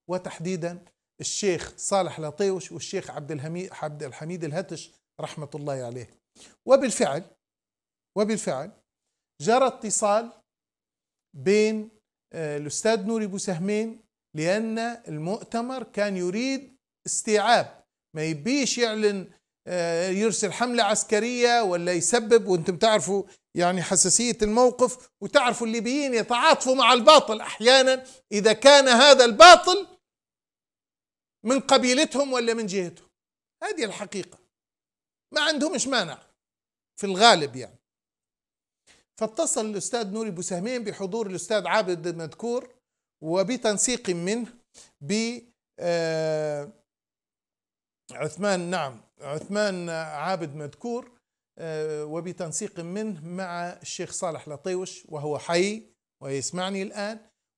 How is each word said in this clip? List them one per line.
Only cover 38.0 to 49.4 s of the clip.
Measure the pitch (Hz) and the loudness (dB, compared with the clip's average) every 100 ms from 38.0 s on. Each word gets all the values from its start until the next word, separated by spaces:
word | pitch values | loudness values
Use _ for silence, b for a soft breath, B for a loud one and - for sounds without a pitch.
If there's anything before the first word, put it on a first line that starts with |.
| _ _ _ _ _ _ _ _ b b b - | _ _ _ _ _ _ _ _ b b b -8
فاتصل | 214 220 320 247 220 | -6 -4 -2 -2 -4
الأستاذ | 202 - 240 202 | -6 -6 -6 -6
نوري | 214 220 | -6 -8
بوسهمين | 175 175 175 214 254 | -8 -8 -6 -6 -6
بحضور | 208 - 190 220 208 | -8 -8 -8 -6 -6
الأستاذ | 180 - 214 175 | -8 -4 -4 0
عابد | 202 185 175 170 165 | 0 0 -4 -6 -8
مذكور | 160 - 233 240 269 _ _ _ _ _ | -10 -10 -6 -6 -8 _ _ _ _ _
وبتنسيق | 160 180 190 247 226 196 - - - | -4 -2 -2 -2 -2 0 -2 -2 -4
منه | 175 175 233 220 - _ B B _ | -4 -4 -4 -8 -16 _ B B _
ب، | 143 214 226 240 - _ _ - | -4 -4 -4 -8 -16 _ _ -8
آه، | 175 170 165 160 160 156 151 147 147 - _ _ _ _ _ _ _ _ _ _ _ _ - | -2 -2 -2 -2 -2 -2 -4 -6 -10 -18 _ _ _ _ _ _ _ _ _ _ _ _ -20
عثمان، | 120 151 165 208 185 | -10 -10 -4 -2 -2
نعم، | 175 180 139 120 _ _ | -4 -6 -6 -10 _ _
عثمان | 139 151 | -12 -12